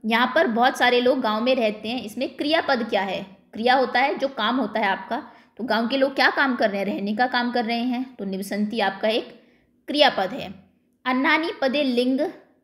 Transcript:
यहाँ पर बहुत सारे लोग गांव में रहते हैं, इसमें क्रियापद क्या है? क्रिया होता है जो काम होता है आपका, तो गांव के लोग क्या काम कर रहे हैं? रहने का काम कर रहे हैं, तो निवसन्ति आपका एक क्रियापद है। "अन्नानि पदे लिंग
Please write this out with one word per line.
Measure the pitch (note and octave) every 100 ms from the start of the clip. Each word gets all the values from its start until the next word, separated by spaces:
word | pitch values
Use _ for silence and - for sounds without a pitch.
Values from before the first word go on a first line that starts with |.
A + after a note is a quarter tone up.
यहाँ | A3 A3+ B3
पर | D4+ D4+
बहुत | A3+ B3+ -
सारे | B3 B3
लोग | B3 C4+
गांव | A3+ G#3+
में | A#3+
रहते | C4 A3 G3+ G#3+
हैं, | B3
इसमें | G#3+ A#3+ C4
क्रियापद | - D4 E4 - B3 A3
क्या | G3+
है? | F#3+ F3 F#3+ - _
क्रिया | G3+ A#3
होता | C4 B3 B3
है | C4+ F#4
जो | C4+
काम | B3+ G#3+ B3+
होता | G#3 G#3+
है | G3+
आपका, | F#3 - A#3+ - - _ -
तो |
गांव | A#3 A3 A#3
के | C4+
लोग | C#4
क्या | C#4 C#4
काम | D4+ C#4
कर | A#3+ A3
रहे | G3
हैं? |
रहने | G3 G#3 G3
का | G#3+ B3+
काम | B3 A#3+
कर | A#3+
रहे | A3 A#3
हैं, | B3 B3 C4
तो | -
निवसन्ति | G3 F#3+ F#3+ G3+ G#3 A3+
आपका | F#3+ F#3+ A3
एक | A#3 A#3 - _ _ _ _ -
क्रियापद | F#3+ G3 G#3 F#3+
है। | A#3+ - - _ _ _ _
"अन्नानि | B3+ B3+ D4+ D#4 E4+ G#4+
पदे | C4+ C#4+
लिंग | C#4 A#3+ B3+ C4 E4 - _ _